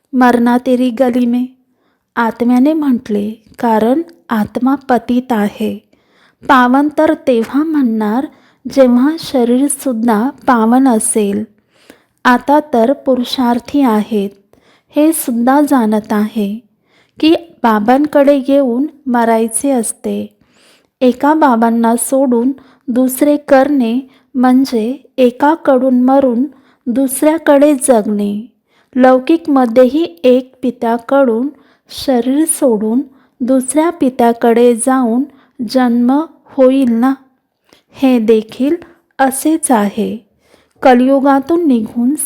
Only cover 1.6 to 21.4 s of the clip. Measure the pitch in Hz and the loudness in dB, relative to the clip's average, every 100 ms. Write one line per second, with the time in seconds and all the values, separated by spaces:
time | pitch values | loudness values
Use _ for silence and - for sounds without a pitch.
1.6 | _ _ _ _ _ - 226 - 240 247 | _ _ _ _ _ -4 -4 -2 0 2
2.6 | 269 320 294 233 - 208 208 226 _ - | 2 0 -2 -2 -4 -6 -6 -10 _ -6
3.6 | 240 220 220 277 330 - - 226 208 240 | -2 0 0 0 -4 -12 -6 -4 -4 -4
4.6 | 247 277 - 240 - 247 254 226 202 - | -2 -2 0 -2 0 -4 -2 -2 -4 -4
5.6 | 214 202 - _ _ _ _ _ - 269 | -8 -8 -16 _ _ _ _ _ 0 2
6.6 | 247 262 294 294 311 311 - 233 226 269 | 2 2 0 0 0 0 0 0 0 -2
7.6 | 320 302 254 220 208 226 302 - _ _ | -2 -2 -2 -2 -2 -4 -6 -12 _ _
8.6 | 247 269 254 247 269 320 - 277 233 247 | -4 2 2 4 2 -2 -4 -2 0 0
9.6 | 285 - 277 226 233 214 247 269 - 240 | -2 -4 -6 -4 -2 0 -2 -4 0 0
10.6 | 220 247 269 220 - 226 202 202 214 _ | 2 2 2 0 -2 -2 -2 -4 -8 _
11.6 | _ _ _ _ _ _ - 247 - 294 | _ _ _ _ _ _ 0 0 2 0
12.6 | 302 240 226 277 - 254 240 - 240 240 | 0 0 0 -2 -2 -2 -2 -4 -2 -2
13.6 | - 294 269 214 208 214 196 - _ _ | -4 -2 0 0 -2 -4 -6 -10 _ _
14.6 | _ _ _ 294 311 320 - 233 233 277 | _ _ _ 0 0 0 -4 -2 0 2
15.6 | 294 277 220 214 214 214 214 226 202 220 | 2 0 0 -2 -2 -2 -2 -4 -6 -8
16.6 | - _ _ _ _ - 311 339 - _ | -14 _ _ _ _ -4 0 0 -2 _
17.6 | 240 214 214 262 294 294 277 285 254 277 | -2 0 2 2 2 2 2 2 2 0
18.6 | 269 233 294 - 262 240 226 226 226 - | 0 -2 -4 -8 -4 -2 0 0 -2 -4
19.6 | 285 262 214 - 220 208 208 _ _ _ | -2 -2 -4 -8 -8 -8 -10 _ _ _
20.6 | _ _ _ _ 254 240 285 320 | _ _ _ _ -2 0 0 2